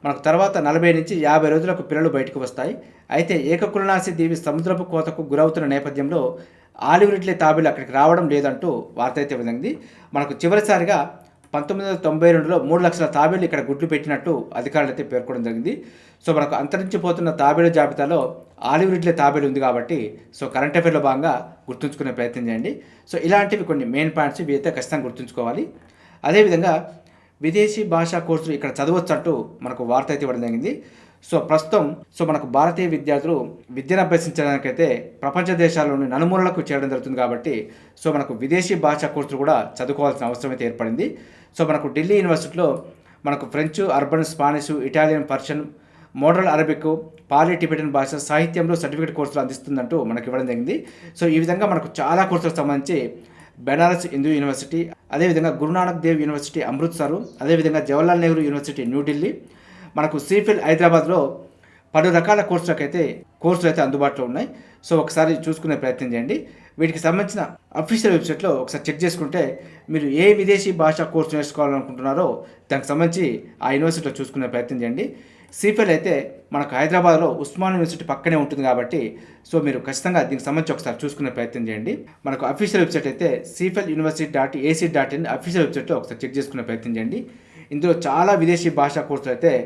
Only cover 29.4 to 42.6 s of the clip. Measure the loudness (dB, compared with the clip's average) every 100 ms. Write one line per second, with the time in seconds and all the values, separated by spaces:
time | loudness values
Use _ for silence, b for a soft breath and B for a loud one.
29.4 | -4 -10 -10 -8 0 0 0 -4 -2 -2
30.4 | -4 -4 -4 -6 B B B B -2 -2
31.4 | 2 0 4 0 0 -6 -16 -4 -2 0
32.4 | 0 2 2 2 -2 -2 0 0 0 -2
33.4 | -4 -12 -12 -12 0 2 4 2 2 -2
34.4 | 0 0 -2 0 2 2 -4 -6 -4 -2
35.4 | -2 4 4 4 0 0 0 0 2 4
36.4 | 2 0 -2 -2 -2 -4 -4 -2 0 0
37.4 | -4 -4 -6 B B _ -2 -2 -4 -6
38.4 | 0 0 2 2 2 2 -2 -4 -6 -2
39.4 | 2 2 0 -6 -6 0 0 0 -4 -4
40.4 | -6 -4 -4 -4 -4 -2 -4 -6 B B
41.4 | B -2 0 0 -2 -2 2 2 4 0
42.4 | 0 0